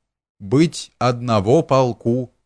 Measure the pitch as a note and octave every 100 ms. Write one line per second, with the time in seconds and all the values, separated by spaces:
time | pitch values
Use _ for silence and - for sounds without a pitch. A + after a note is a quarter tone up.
0 | _ _ _ - G2+ B2+ E3 - - -
1 | B2 A#2+ A#2+ A2 G2 D#3+ D#3+ C3+ B2+ A2
2 | A#2+ B2+ A#2+ _